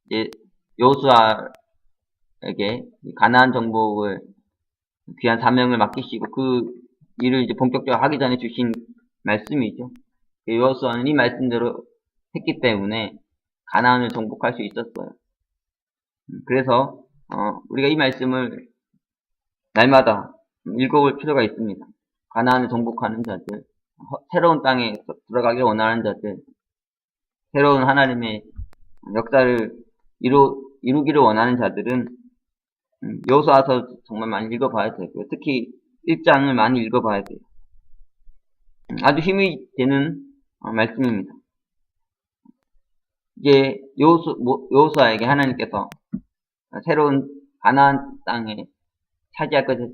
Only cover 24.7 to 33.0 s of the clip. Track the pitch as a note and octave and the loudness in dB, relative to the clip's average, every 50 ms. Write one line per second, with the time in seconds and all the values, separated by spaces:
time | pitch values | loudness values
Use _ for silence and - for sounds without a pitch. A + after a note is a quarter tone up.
24.7 | B2+ B2 A#2+ A2 G#2 G#2 - - - - _ _ G#2+ A#2+ A#2 A#2+ A#2+ B2 B2+ A2 | 0 0 -2 -4 -6 -10 -12 -16 -16 -16 _ _ -4 0 0 0 0 2 0 0
25.7 | G#2+ A2 A2 A2 A#2 A#2 A2 G#2 G2 G#2+ G#2+ G#2 F#2+ D#2 - _ _ _ _ _ | 2 2 2 0 0 0 -2 -4 -4 -4 -8 -10 -10 -10 -16 _ _ _ _ _
26.7 | _ _ _ _ _ _ _ _ _ _ _ _ _ _ _ _ - C#3 C#3+ D3 | _ _ _ _ _ _ _ _ _ _ _ _ _ _ _ _ 0 2 4 4
27.7 | C#3+ C3+ C3 C3+ C#3 C#3 C3+ C3 B2 A#2+ A#2 A2+ G#2+ G#2+ - - - - - - | 4 4 4 2 4 4 2 2 0 -2 -4 -6 -6 -8 -12 -16 -16 -16 -16 -16
28.7 | - _ - - - - - - G2+ A#2 A#2 - C#3 C3 B2+ B2 B2 - G#2+ A#2 | -18 _ -20 -20 -20 -20 -14 -6 -4 -4 -2 2 4 4 4 4 2 0 -2 -4
29.7 | - - - _ _ _ _ _ _ _ - B2+ C#3 C#3+ C#3 C3+ - - - - | -8 -16 -20 _ _ _ _ _ _ _ 0 4 6 6 6 4 2 -6 -14 -18
30.7 | - _ - B2 C3+ D3+ C#3 D3+ D3 D3+ B2+ A2 G#2+ A2 A#2 B2 B2 B2 A2 G2 | -20 _ -4 -2 0 0 0 2 4 4 4 4 4 4 2 2 2 0 0 -2
31.7 | F#2 G#2 G2+ A#2 B2+ B2+ A2+ - - - _ _ _ _ _ _ _ _ _ _ | -4 -4 -4 -4 -4 -4 -4 -6 -12 -20 _ _ _ _ _ _ _ _ _ _
32.7 | _ _ _ _ _ _ | _ _ _ _ _ _